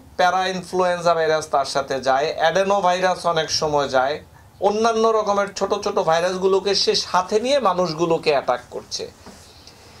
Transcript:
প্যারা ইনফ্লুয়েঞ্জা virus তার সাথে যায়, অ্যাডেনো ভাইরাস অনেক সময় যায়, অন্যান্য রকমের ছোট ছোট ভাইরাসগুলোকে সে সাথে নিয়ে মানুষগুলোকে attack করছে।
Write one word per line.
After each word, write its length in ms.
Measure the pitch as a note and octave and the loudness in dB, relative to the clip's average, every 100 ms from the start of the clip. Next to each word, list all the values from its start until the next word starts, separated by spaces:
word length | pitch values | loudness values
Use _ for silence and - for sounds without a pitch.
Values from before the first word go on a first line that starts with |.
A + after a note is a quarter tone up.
| - - | -8 0
প্যারা 300 | F3+ F#3 F#3 | 0 2 -2
ইনফ্লুয়েঞ্জা 680 | F#3 F3+ F#3 F3+ F3 E3+ | -4 -4 0 0 0 2
virus 340 | E3 D#3+ D#3 D3 | 2 2 0 0
তার 160 | C#3+ | -2
সাথে 360 | C3+ C#3+ C3+ C3+ | 0 -2 -2 -2
যায়, 340 | B2+ C3 D#3 - | 0 0 0 0
অ্যাডেনো 440 | D#3+ F3+ G3 G3+ | 0 2 2 2
ভাইরাস 460 | F3+ F3+ F#3 F3 E3+ | 2 2 0 0 -2
অনেক 240 | D#3+ D3+ | -2 -2
সময় 380 | - D#3 D3 C3 | -2 0 0 0
যায়, 360 | B2+ C3+ D#3 - - - - | 0 0 -2 -10 -20 -20 -4
অন্যান্য 480 | G3+ G#3+ A3+ A3 A3+ | 0 2 2 2 2
রকমের 460 | A3 G3+ G3+ G3 | 2 0 0 -2
ছোট 200 | - G3 G3+ | -4 -4 -2
ছোট 140 | G#3 G3+ | -2 -2
ভাইরাসগুলোকে 760 | E3 E3 F3+ F#3 F#3+ G3 G3 | 0 0 0 0 2 2 0
সে 200 | G3 A3 | 0 0
সাথে 460 | G3 - F3+ F#3 G#3+ | -2 0 -2 0 0
নিয়ে 180 | B3 C#4+ | 0 2
মানুষগুলোকে 720 | G#3 F3 F3+ D#3 E3+ E3 D#3+ | 2 0 -2 0 0 0 2
attack 300 | C#3 B2+ B2 - | 0 0 -2 -4
করছে। 400 | - - - - - - - - - - - - - | -14 -10 -10 -10 -14 -20 -20 -20 -20 -20 -20 -20 -20